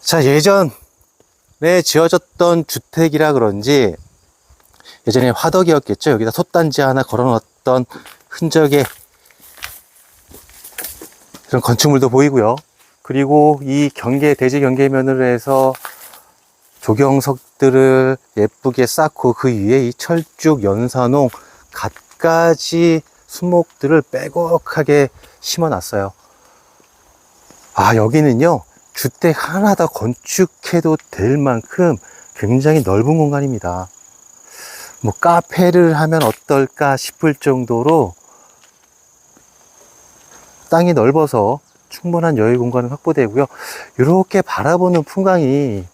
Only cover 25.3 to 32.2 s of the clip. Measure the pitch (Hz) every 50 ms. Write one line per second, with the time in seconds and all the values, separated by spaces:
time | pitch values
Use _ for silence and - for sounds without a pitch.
25.3 | _ _ - - - - 165 160 135 92 - - - 104 98 98 98 _ _ _
26.3 | _ _ _ _ _ _ _ _ _ _ _ _ _ _ _ _ _ _ _ _
27.3 | _ _ _ _ - _ _ _ _ 98 98 107 113 113 107 110 120 156 151 147
28.3 | 123 113 139 170 170 123 - _ _ _ _ _ _ - - 131 - _ - 175
29.3 | 156 - - - 156 185 202 214 196 - 170 156 - - 107 113 123 - _ -
30.3 | - - 185 175 _ _ - - - 170 160 165 156 151 - _ - - 95 113
31.3 | 135 147 143 139 123 113 110 - - - 180 175 147 101 _ - - -